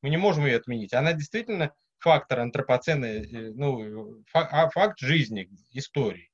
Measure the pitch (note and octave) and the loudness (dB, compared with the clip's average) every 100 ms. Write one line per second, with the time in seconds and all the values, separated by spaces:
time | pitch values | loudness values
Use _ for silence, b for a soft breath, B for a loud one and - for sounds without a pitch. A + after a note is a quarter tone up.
0 | C#3 D#3+ G3+ D#3 C#3+ A#2 - A#2 G2+ B2 | 0 2 2 2 2 0 -2 -8 -2 0
1 | D3+ E3 D3 A3 A#3 G3+ D3+ _ _ _ | 2 0 -4 -6 -4 -2 -4 _ _ _
2 | E3+ D#3 - B2+ A#2+ - B2 B2+ C#3+ D3+ | 4 4 4 -2 -2 -4 0 0 2 -2
3 | A#2+ G#2+ G#2+ A2+ A2 A2 C#3+ B2+ G#2+ G#2+ | -2 -6 -8 -12 -12 -4 -4 -2 -6 -10
4 | G#2+ A2+ _ D#3+ D#3+ D3 D#3+ F3 G#3 - | -14 -18 _ 0 2 2 2 4 0 0
5 | C3 D#3+ A#2+ A2 F#2 G2 _ B2+ C3+ - | 0 2 2 -4 -10 -16 _ -12 -8 -2
6 | A#2 F2 E2+ | -2 -4 -16